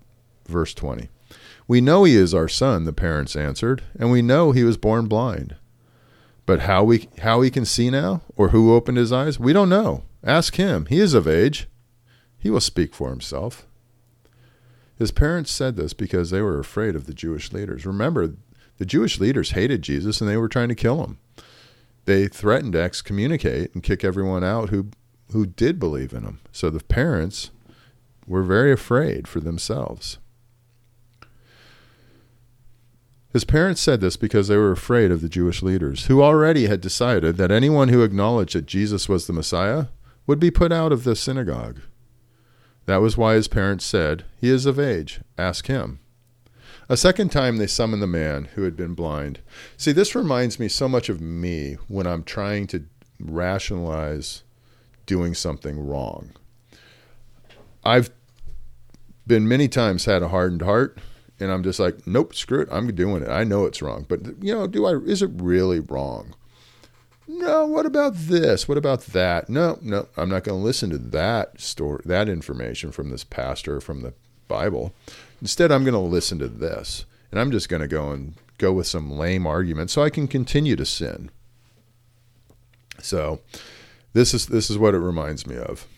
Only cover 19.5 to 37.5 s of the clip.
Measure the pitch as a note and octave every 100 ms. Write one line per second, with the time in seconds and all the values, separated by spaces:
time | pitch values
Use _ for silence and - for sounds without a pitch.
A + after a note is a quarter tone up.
19.5 | F#2 A#2+ A#2 D2 C#2+ G2 - G#2 A2 A2+
20.5 | B2+ A#2+ A2+ A#2 D3+ - - _ - -
21.5 | - - _ _ _ - G2 G2+ - G#2
22.5 | B2+ C3+ E2 F2+ - - G2+ B2 E3 F#2
23.5 | B1+ F2+ F#2 - G2 G2 F#2+ F#2+ F#2 F#2
24.5 | A2+ G#2 G2+ G2+ - _ _ - A2 G2
25.5 | - A#2+ F3+ F2 C#2+ C2 A#1+ G1+ - -
26.5 | - E2 D#2 - - E3 G2+ E2+ - -
27.5 | - _ _ _ _ _ _ - F#2 F#2
28.5 | G#2 C#3 C3 - B2 D#3 - - E2 D#2
29.5 | E2+ - A2 - - - - - _ _
30.5 | _ _ _ _ _ _ _ - _ _
31.5 | _ _ _ _ _ _ _ _ _ _
32.5 | _ - - _ _ _ _ _ A#2+ -
33.5 | D3+ F#3 E3 - A#2+ F#2 - G#2+ G#2+ G2
34.5 | G#2 G#2 F2+ - A#2+ G2 E2+ E2 F2+ F2
35.5 | - F#2 F#2 C#2+ C2+ - C3 C#3+ D#3 D#3
36.5 | D#3 G#2 G2 F#2 - B2 G#2 D#2+ F2 F2+